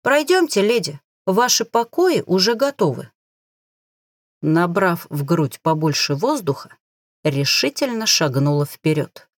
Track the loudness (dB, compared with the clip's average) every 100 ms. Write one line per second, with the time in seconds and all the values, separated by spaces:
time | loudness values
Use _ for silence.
0 | 2 2 4 2 2 2 2 0 -2 -12
1 | _ _ -2 0 2 0 0 -2 -2 0
2 | 2 2 0 0 0 0 -2 0 -2 -2
3 | -12 _ _ _ _ _ _ _ _ _
4 | _ _ _ _ 0 0 0 0 0 -2
5 | -6 -8 -2 0 -2 -2 -2 0 0 -2
6 | -2 -2 0 -2 -2 -6 -10 -20 _ _
7 | _ _ -2 0 0 0 -2 -2 -4 -2
8 | 0 0 0 0 0 0 -2 -4 -2 -2
9 | -4 -10 _